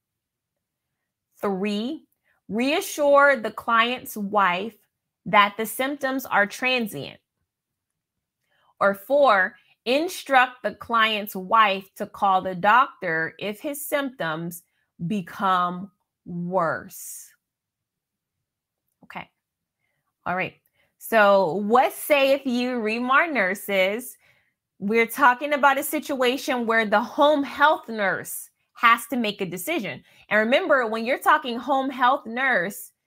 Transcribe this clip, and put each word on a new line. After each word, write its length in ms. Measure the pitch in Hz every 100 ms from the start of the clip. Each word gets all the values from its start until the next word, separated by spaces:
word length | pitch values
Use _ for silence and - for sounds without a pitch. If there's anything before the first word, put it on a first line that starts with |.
| _ _ _ _ _ _ _ _ _ _ _ _ _ _
Three, 680 | 208 185 208 208 240 320 _ _ _ _ -
reassure 880 | 214 269 330 - 311 285 277 285
the 160 | 269 247
client's 640 | - - 226 233 247 - 220
wife 580 | 196 208 185 180 220 - _ _ _ _
that 300 | - 208 202 214
the 80 |
symptoms 600 | 214 - 262 294 262 269
are 220 | 254 196 202
transient. 720 | - 254 254 208 151 85 53 _ _ _ _ _ _ _ _ _ _ _ _ _ _ _ _
Or 160 | 196
four, 640 | 196 - 285 269 196 185 - _ _
instruct 800 | 226 277 359 - - 262 254 -
the 100 | 208
client's 640 | - - 226 220 214 208
wife 580 | 190 185 226 214 190 196
to 120 | - 208
call 340 | - 202 190
the 140 | 185
doctor 800 | 180 202 233 285 - 180 160 160 -
if 220 | 196 208
his 280 | 302 285 -
symptoms 760 | 285 277 254 165 160 170 - _ _ _ -
become 840 | 170 208 175 - 196 185 180 180 196 _ _ _
worse. 1080 | - 175 175 185 160 117 - - - - - _ _ _ _ _ _ _ _ _ _ _ _ _ _ _ _ _
Okay. 260 | - 185 - _ _ _ _ _ _ _ _ _
All 100 | -
right. 200 | 180 175 - _ _ _ _
So 560 | - 226 202 196 175
what 400 | 180 208 247 349
saith 520 | - - 285 269 277
you, 260 | 277 240 247 247
Remar 540 | 214 233 247 277 339
nurses? 840 | 254 185 196 - 196 185 220 247 - _ _ _ _ _ _
We're 260 | 202 226
talking 480 | 226 - 269 247 294
about 240 | 285 277 269
a 60 |
situation 800 | 294 311 294 262 247 262 - 254
where 200 | 226 226
the 160 | 214 208
home 420 | 214 - 294 302
health 440 | 269 - 294 - -
nurse 640 | 220 196 160 - - - _ _
has 320 | - 240 240 -
to 80 |
make 240 | 247 214 202
a 60 |
decision. 580 | 185 175 311 330 185 131 - _ _
And 120 | 208
remember, 460 | 220 294 370 277 226
when 180 | 226
you're 140 | 226 320
talking 380 | 392 302 277 233
home 320 | 247 269 269
health 360 | 254 247 277
nurse, 640 | 226 233 262 208 175 - - _